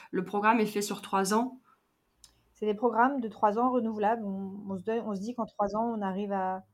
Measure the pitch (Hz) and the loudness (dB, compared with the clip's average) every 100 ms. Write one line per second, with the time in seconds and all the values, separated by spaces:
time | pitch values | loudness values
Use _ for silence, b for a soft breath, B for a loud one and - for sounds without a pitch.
0 | B 185 185 202 214 233 214 208 202 202 | B -4 -2 2 4 4 2 0 -4 -6
1 | - 196 190 220 254 - b b _ _ | -2 0 2 2 0 -6 b b _ _
2 | _ _ - _ _ _ 214 208 240 220 | _ _ -20 _ _ _ -2 0 2 4
3 | 262 277 220 - 214 214 254 254 226 214 | 4 2 -4 2 2 4 2 2 0 2
4 | 208 233 202 196 190 202 202 196 220 233 | 2 0 -2 -6 -8 -10 -8 -6 -2 -2
5 | 220 196 214 247 214 - 202 208 233 226 | -2 -4 -4 -6 -6 -2 -2 0 -2 -2
6 | 190 185 208 196 185 190 - | -2 -2 -2 -2 -2 -4 -10